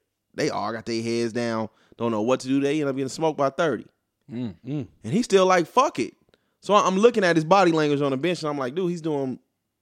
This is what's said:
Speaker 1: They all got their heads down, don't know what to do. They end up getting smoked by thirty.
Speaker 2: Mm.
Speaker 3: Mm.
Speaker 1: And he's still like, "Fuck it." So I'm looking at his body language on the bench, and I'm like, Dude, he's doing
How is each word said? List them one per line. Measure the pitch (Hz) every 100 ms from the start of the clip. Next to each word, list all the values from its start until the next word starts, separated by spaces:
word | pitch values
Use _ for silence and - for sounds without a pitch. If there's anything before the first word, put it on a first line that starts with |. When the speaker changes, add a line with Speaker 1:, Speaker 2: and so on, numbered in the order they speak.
| _ _ _
Speaker 1:
They | - 147
all | 98 101
got | 113 113
their | 117
heads | 117 117 117
down, | 113 117 113 110 _ _ -
don't | 117
know | 110
what | 110 127
to | 131
do. | 135
They | 139 156
end | 139
up | 131
getting | 131
smoked | - 160 143
by | 139
thirty. | 139 170 107 - _ _ _ -
Speaker 2:
Mm. | 117 123 87 123
Speaker 3:
Mm. | 147 120 _
Speaker 1:
And | 107
he's | 170 247
still | 190 185
like, | 185 160
"Fuck | - 294 208
it." | 110 - _ _ _ _
So | -
I'm | 202 165 190
looking | 233 233
at | 185 165
his | 156
body | 196 180
language | 160 151 143
on | 143
the | 131
bench, | 160 170
and | 151
I'm | 143
like, | 127
Dude, | 156 180
he's | 175
doing | 160 143 135 123 _ _ _ _